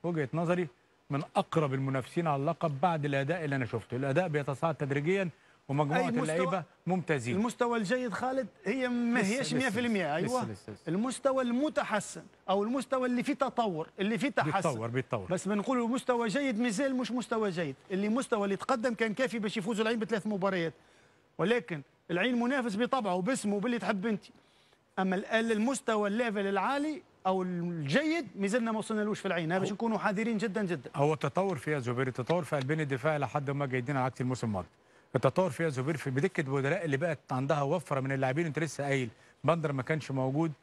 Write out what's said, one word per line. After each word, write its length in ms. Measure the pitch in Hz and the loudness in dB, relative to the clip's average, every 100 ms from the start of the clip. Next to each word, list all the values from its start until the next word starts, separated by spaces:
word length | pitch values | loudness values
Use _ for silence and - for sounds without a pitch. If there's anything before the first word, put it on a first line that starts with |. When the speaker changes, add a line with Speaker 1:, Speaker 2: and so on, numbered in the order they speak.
Speaker 1:
وجهة 260 | 170 165 135 | -2 -2 0
نظري 340 | 156 170 180 170 _ _ _ _ | 0 0 0 -2 _ _ _ _
من 120 | 139 139 208 | -4 0 -2
أقرب 380 | - 165 147 | 2 0 2
المنافسين 540 | 135 135 135 123 - 165 | 0 0 -2 -2 -2 0
على 140 | 139 | 0
اللقب 400 | 147 165 170 135 | 0 -2 -2 0
بعد 240 | 180 165 143 | 0 2 0
الأداء 400 | 139 139 175 151 | 0 0 -2 -2
اللي 100 | 139 | -2
أنا 100 | 120 | -2
شفته. 320 | 113 - 120 | -4 -4 -4
الأداء 300 | 139 139 185 | 0 0 0
بيتصاعد 480 | 151 143 131 165 156 | -2 -2 -2 -2 -2
تدريجيا 540 | 139 143 151 196 185 - - _ - | -2 0 2 0 0 -6 -20 _ -4
ومجموعة 300 | 151 143 147 | 0 2 2
Speaker 2:
أي 60 | 254 | 2
مستوى؟ 160 | 233 | 0
Speaker 1:
اللعيبة 420 | - - - 185 147 _ - | 0 0 0 -2 -4 _ -2
ممتازين. 480 | 185 156 147 117 165 | -2 0 0 2 0
Speaker 2:
المستوى 420 | 233 - 240 233 | 0 0 0 0
الجيد 360 | 185 254 247 | 0 0 0
خالد 340 | 180 254 262 226 - - | -2 -2 -2 -4 -6 -4
هي 220 | 262 254 | 0 0
ما 320 | 240 233 240 | 0 2 2
Speaker 1:
لسه، 80 | 190 | 4
Speaker 2:
هيش 200 | 247 - | 2 0
Speaker 1:
لسه، 100 | - | 2
Speaker 2:
مية 120 | 262 | 2
في 100 | 208 | 2
المية، 260 | 240 208 156 | 2 2 2
Speaker 1:
لسه، 100 | 156 | 0
Speaker 2:
أيوة. 280 | 208 254 196 | 2 0 -2
Speaker 1:
لسه، 220 | 101 - | -6 -12
لسه. 80 | 104 - | -10 -2
Speaker 2:
المستوى 560 | 180 247 - 277 262 | 0 0 0 2 2
المتحسن 800 | 247 240 302 285 196 208 - - - - - | 2 2 2 0 0 -2 -2 -12 -16 -14 0
أو 140 | 190 | 2
المستوى 440 | 208 269 - 262 254 | 2 -2 0 0 2
اللي 160 | 247 | 0
فيه 100 | 240 | 0
تطور، 560 | 285 262 - 226 160 160 - | 0 0 2 0 -2 -6 -2
اللي 180 | 196 226 | 0 2
فيه 120 | 277 | 0
تحسن. 220 | - 156 196 170 | 2 0 2 0
Speaker 1:
بيتطور، 180 | 117 117 | 0 -2
بيتطور. 380 | 123 - 113 92 | -2 -2 -4 -2
Speaker 2:
بس 180 | 165 185 | -2 0
بنقولوا 400 | 208 202 254 233 | -2 0 0 0
مستوى 400 | 254 - 240 233 | 0 0 0 2
جيد 320 | 240 277 208 | 0 0 0
مازال 360 | 247 196 277 254 | 0 0 0 0
مش 160 | 247 | -2
مستوى 380 | 247 - 226 208 | -4 -2 0 0
جيد. 260 | 170 156 135 - | 0 -4 -6 -4
اللي 180 | 190 208 | -2 2
مستوى 340 | 233 - 220 | 0 2 0
اللي 120 | 202 190 | 0 -2
تقدم 380 | - 262 247 | 0 0 0
كان 200 | 233 226 | 0 0
كافي 260 | 190 262 220 | 2 0 0
باش 180 | 202 226 | -2 -2
يفوزوا 260 | 185 214 | -2 0
العين 160 | 220 233 | 0 0
بثلاث 280 | - 220 214 | 0 -2 -2
مباريات. 460 | 202 196 185 165 - - - _ _ _ - | 0 0 0 -2 -6 -20 -20 _ _ _ -2
ولكن 440 | 170 240 240 156 - _ - | 2 2 0 -8 -10 _ -4
العين 280 | 170 233 240 | 0 2 2
منافس 360 | 240 277 233 196 | 2 0 -2 0
بطبعه 400 | 247 269 208 180 | 0 0 0 0
وباسمه 400 | 190 269 208 202 | 0 0 0 0
وباللي 240 | 226 233 | 0 0
تحب 260 | 185 208 226 | 0 0 0
أنت. 180 | 208 - - _ _ _ _ _ - | -2 -6 -20 _ _ _ _ _ -2
أما 160 | 190 185 | 0 0
ال-، 360 | - 226 226 | 0 0 2
المستوى 580 | 214 226 269 - 214 208 | 2 2 0 0 0 2
الليفل 380 | 214 240 208 196 | 0 0 0 0
العالي 540 | 196 208 277 302 294 - _ 190 | 0 0 0 -2 -4 -12 _ 0
أو 140 | 190 | 0
الجيد 840 | 185 175 175 170 139 196 311 330 233 - | 0 -2 -2 -4 2 2 4 0 -2 -2
ما 120 | 196 | 0
زلنا 240 | 247 226 | 2 0
ما 80 | 220 | -2
وصلنالوش 400 | - 214 208 196 | -2 -2 0 -2
في 60 | 196 | -2
العين. 260 | 175 160 | 0 0
هذا 80 | 185 | 0
باش 100 | 196 | 0
Speaker 1:
هو 40 | |
Speaker 2:
نكونوا 240 | 202 233 208 | -2 0 0
حذرين 400 | 185 202 220 220 | 0 0 0 0
جدا 260 | 220 190 | 0 -2
جدا. 260 | 196 165 - - | -2 -2 -4 2
Speaker 1:
هو 180 | 147 | 2
التطور 420 | 156 143 - 196 156 | 2 0 0 0 -2
فيها 220 | 151 151 | -2 -2
زبير، 280 | 120 120 131 | 0 0 0
التطور 360 | 127 123 170 | -2 0 0
في 120 | 151 147 | 2 -2
قلبين 240 | 131 156 | 0 -2
الدفاع 380 | 147 135 147 151 | 0 0 0 0
لحد 320 | 131 151 139 | 0 -2 -2
ما 140 | 143 143 | -2 -2
جيدين 320 | 127 123 139 | -2 0 0
على 80 | 127 | 0
عكس 160 | - | 0
الموسم 260 | 127 123 117 | -2 0 -2
الماضي. 200 | 98 87 _ _ - _ 127 | -2 -6 _ _ -20 _ 2
التطور 340 | 135 - 185 | 2 4 0
فيها 200 | 127 165 | 0 -2
زبير 280 | 131 131 147 | 0 -2 -2
في 120 | 139 | -2
بدكة 340 | 127 185 - | 0 0 0
بدلاء 420 | 135 139 135 180 165 | -2 0 0 0 0
اللي 120 | 135 | 0
بقت 220 | 170 147 - | 0 -2 -4
عندها 300 | 127 139 151 | -2 0 2
وفرة 380 | 139 175 - 135 | 2 -2 0 -2
من 120 | 131 | 0
اللاعبين، 340 | 135 131 131 170 | 0 0 0 -2
أنت 140 | 147 | -2
لسه 240 | 156 - | -4 -4
قايل 260 | 139 139 120 - - _ | -2 0 -2 -8 -20 _
بندر 280 | 143 165 151 | 0 2 0
ما 120 | 139 | -2
كانش 280 | - 156 - | -2 -2 -2
موجود 400 | 135 131 139 165 139 | -2 0 0 -2 -4